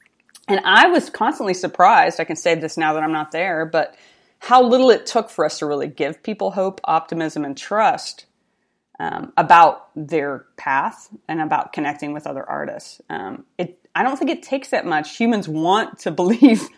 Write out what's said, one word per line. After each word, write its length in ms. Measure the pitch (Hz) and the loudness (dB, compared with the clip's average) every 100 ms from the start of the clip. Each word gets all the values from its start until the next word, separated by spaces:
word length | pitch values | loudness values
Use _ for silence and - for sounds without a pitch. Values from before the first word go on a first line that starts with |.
| _ _ _ - - | _ _ _ -18 -2
And 120 | 196 | 0
I 240 | 175 214 349 | 4 6 6
was 200 | 349 - | 4 -2
constantly 460 | - 220 - 208 | -4 -4 -2 -4
surprised, 640 | 180 175 - 190 170 165 165 | -4 -6 0 4 4 4 0
I 40 | |
can 120 | 165 151 | -8 -4
say 180 | 175 | -2
this 220 | 165 156 - | -2 -4 -4
now 180 | 156 | -2
that 80 | 156 | -2
I'm 100 | 156 | -2
not 180 | 156 151 | -4 -4
there, 340 | 160 190 160 | -4 -4 -4
but 300 | 160 160 - - _ _ _ _ | -2 -2 -2 -8 _ _ _ _
how 200 | - 254 | 4 4
little 300 | 240 254 254 | 6 6 6
it 160 | 208 - | 4 2
took 240 | 233 - | -4 -4
for 140 | - | -4
us 160 | 151 - | -4 -2
to 60 | 151 | -4
really 200 | 143 143 | -4 -6
give 360 | - 143 - | -4 -6 -6
people 280 | - 214 196 | -8 -4 -4
hope, 300 | 196 190 190 | -2 -4 -4
optimism, 640 | - 160 - 165 156 156 | -2 -2 -2 -6 -6 -6
and 120 | 143 135 | -8 -10
trust, 720 | - 208 196 135 - - - _ _ _ _ _ _ - | -4 0 2 0 -8 -16 -20 _ _ _ _ _ _ -10
um, 340 | 82 82 - - | -8 -8 -4 -2
about 520 | 160 170 156 - - | 6 8 8 4 -12
their 520 | 151 151 165 143 131 _ - | -14 -4 -4 -4 -8 _ -12
path 520 | 147 135 202 - - 214 - | -2 -2 -2 -8 -20 -20 -10
and 120 | 160 | -6
about 320 | 151 151 - | -2 -2 -4
connecting 400 | - 143 147 147 | -6 -6 -6 -10
with 140 | 147 147 | -10 -10
other 220 | 135 - | -10 -8
artists. 520 | 143 147 - - - - | -8 -8 -12 -16 -20 -14
Um, 360 | 80 98 - - - | -12 -10 -14 -16 -8
it, 220 | 170 - _ | -8 -8 _
I 80 | 170 | -2
don't 140 | 240 - | -2 0
think 160 | 277 | -4
it 100 | - | -4
takes 280 | - 269 - | -6 -8 -2
that 140 | 226 | -4
much. 320 | 170 156 151 - | -2 -4 -4 -2
Humans 320 | 233 214 160 | 0 0 -4
want 520 | 156 165 208 - - | -4 0 0 0 -6
to 100 | 190 | -8
<laughs> 0 | |
believe, 580 | 160 180 233 269 214 - | -2 0 6 6 6 -2